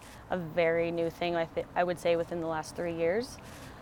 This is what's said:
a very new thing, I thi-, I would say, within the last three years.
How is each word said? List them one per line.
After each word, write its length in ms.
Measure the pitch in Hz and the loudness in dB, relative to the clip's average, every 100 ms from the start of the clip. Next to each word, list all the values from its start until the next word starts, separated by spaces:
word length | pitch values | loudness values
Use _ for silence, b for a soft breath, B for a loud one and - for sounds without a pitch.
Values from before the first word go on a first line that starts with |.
| B B B | B B B
a 80 | 185 | -2
very 540 | 160 165 165 170 170 | -2 4 4 6 4
new 180 | 170 165 | 2 0
thing, 260 | 160 175 170 | 0 0 0
I 100 | 165 | 0
thi-, 200 | - - - | -2 -4 0
I 80 | |
would 160 | 180 175 | 2 2
say, 160 | 175 170 | 2 2
within 240 | 170 175 | 2 -2
the 80 | 165 | -2
last 280 | 160 151 - | -2 -4 -4
three 180 | 175 | -4
years. 440 | 165 165 196 262 - B B B B | 0 2 2 -2 -8 B B B B